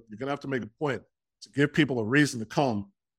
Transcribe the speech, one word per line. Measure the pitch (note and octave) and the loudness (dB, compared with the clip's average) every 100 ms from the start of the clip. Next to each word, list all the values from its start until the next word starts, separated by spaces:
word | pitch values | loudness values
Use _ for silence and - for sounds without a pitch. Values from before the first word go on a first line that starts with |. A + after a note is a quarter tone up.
| - | -10
you're | G#2 | -10
gonna | C3+ | -8
have | C#3 | -6
to | C#3+ | -6
make | C3 | -6
a | A2 - | -6 -6
point | D3 A#2 - _ _ _ | -4 -4 -8 _ _ _
to | - | -6
give | - D3 | 0 2
people | - C3+ B2 | 4 2 2
a | G#2+ | 2
reason | C#3+ C#3+ A#2+ | 2 2 0
to | A2 | -6
come | - C#3 G#2 G2+ _ _ | 0 0 0 -6 _ _